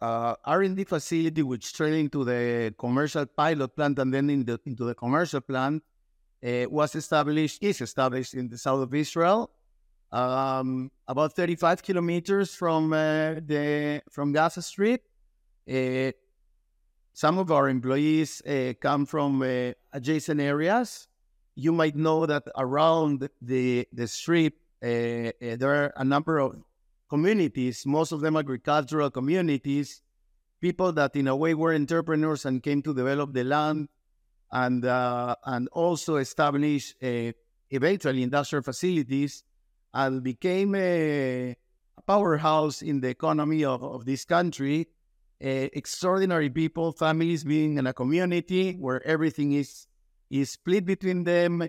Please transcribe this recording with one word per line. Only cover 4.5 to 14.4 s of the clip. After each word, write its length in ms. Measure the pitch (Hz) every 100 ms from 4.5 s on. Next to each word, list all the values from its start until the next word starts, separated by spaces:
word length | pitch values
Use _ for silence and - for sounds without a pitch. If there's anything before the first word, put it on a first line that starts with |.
| 117 151
into 180 | 117
the 100 | 120
commercial 460 | 117 120 147 170 143
plant, 420 | - 131 135 156 - _ _ _ _ _ 123
uh, 200 | 123 123
was 240 | 147 151
established, 720 | 160 - 156 147 151 151 -
is 160 | 202 185
established 540 | 117 - 131 131 123
in 160 | 131 123
the 80 | 117
south 240 | 139 135
of 120 | 131
Israel, 560 | 143 151 165 170 214 233 _ _ _ _ _ -
um, 800 | 117 127 131 135 131 131 131 131 _ -
about 240 | 131 156
thirty-five 500 | - 170 170 170 185
kilometers 720 | - 180 170 175 170 196 190
from, 380 | - 170 160 156
uh, 440 | 156 156 156 156 160
the, 680 | 151 147 147 147 147 147 -
from 220 | - 143
Gaza 280 | 147